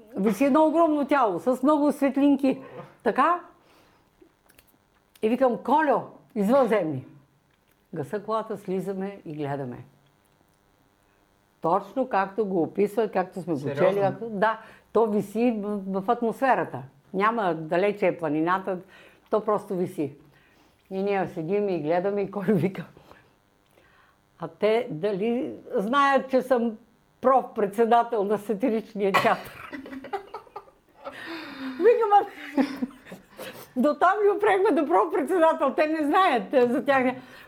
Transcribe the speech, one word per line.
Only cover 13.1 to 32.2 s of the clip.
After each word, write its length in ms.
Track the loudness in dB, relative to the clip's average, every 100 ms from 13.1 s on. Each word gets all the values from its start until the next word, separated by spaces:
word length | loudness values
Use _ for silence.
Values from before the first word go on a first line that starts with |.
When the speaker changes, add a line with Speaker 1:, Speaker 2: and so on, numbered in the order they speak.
| -2 -4 -8
Speaker 1:
сме 120 | -6
го 60 | -4
Speaker 2:
Сериозно? 240 | -4 2 2
Speaker 1:
чели. 100 | 2
Както, 300 | 0 -2 -8
да, 300 | -2 -2 -2 -12 -20 _
то 140 | 0 2
виси 520 | 0 -2 0 0 0
в, 400 | -6 -6 -4 -6
в 100 | -2
атмосферата. 720 | 0 0 0 2 2 0 -8 -14 _ _
Няма 400 | 0 0 2 -2 -2
далече 520 | -2 0 0 0 -2
е 100 | 0
планината, 600 | -2 -2 0 -2 -2 -8 -10 -20 -20 _ -4
то 160 | -4 0
просто 300 | -2 -2 -4
виси. 380 | -4 -4 -8 -8 -20 _ _ _ _ _ -10
И 120 | -6
ние 240 | -2 -2 -2
седим 420 | -6 -4 -2 0
и 100 | -2
гледаме 400 | 0 0 0 -2
и 100 | -4
Кольо 240 | -4 0 2
вика, 300 | 0 -4 -16 -18 -20 -20 _ _ _ _ _ _ _ _ _ _ _ -14
„А 80 | -14
те 400 | -2 0 0 -2
дали 640 | -6 -4 -2 -2 -2 -4 -10 -6 -4
знаят, 540 | 0 2 4 2 2
че 120 | -2
съм 360 | 2 0 0 -4 _ _ _ _
проф-председател 1000 | 2 2 2 -4 -2 2 4 4 2 -2
на 140 | 0 -2
сатиричния 760 | -2 -2 0 -2 -4 -4 0
театър?“ 580 | 2 2 0 -4 -18 -16
<laughs> 80 | -16 -14 -16 -12 -12 -12 -20 -18 -20 -20 _ _ _ -18 -16 -14 -14 -14 -12 -12 2
Викам, 320 | 4 4 6
„А 60 | 4